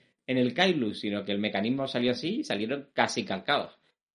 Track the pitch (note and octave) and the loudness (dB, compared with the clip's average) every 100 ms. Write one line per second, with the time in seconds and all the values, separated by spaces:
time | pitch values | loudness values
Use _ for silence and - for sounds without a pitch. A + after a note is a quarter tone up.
0 | _ _ - B2+ B2 B2 F#3+ D#3+ A2 G2 | _ _ -2 2 2 4 2 2 0 -2
1 | G#2+ G2+ G2 G2+ G#2 G2 A2 C3+ C3+ B2 | -4 -4 -2 -2 0 0 0 0 -2 0
2 | B2 B2 D#3+ A#3 - G2+ A2 C#3 - - | 0 0 -2 -4 -2 -4 -2 -4 -4 2
3 | A#2 B2 G2 F#2+ - C#3+ D#2+ - _ _ | 2 2 -2 -4 0 0 -2 -10 _ _
4 | _ | _